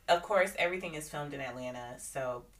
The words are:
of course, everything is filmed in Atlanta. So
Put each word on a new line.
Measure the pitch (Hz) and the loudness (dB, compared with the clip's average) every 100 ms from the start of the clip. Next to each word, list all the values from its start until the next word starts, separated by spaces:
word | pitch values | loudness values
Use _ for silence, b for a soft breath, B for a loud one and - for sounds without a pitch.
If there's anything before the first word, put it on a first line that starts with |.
| - | 4
of | 175 | 4
course, | - 208 190 - | 6 4 4 4
everything | 175 185 185 | 0 0 -4
is | 156 151 | -6 -6
filmed | 151 143 | -6 -6
in | 139 | -6
Atlanta. | 131 123 127 123 120 123 | -6 -6 -6 -8 -10 -10
So | - 139 127 123 - - | -8 -4 -2 -2 -8 -20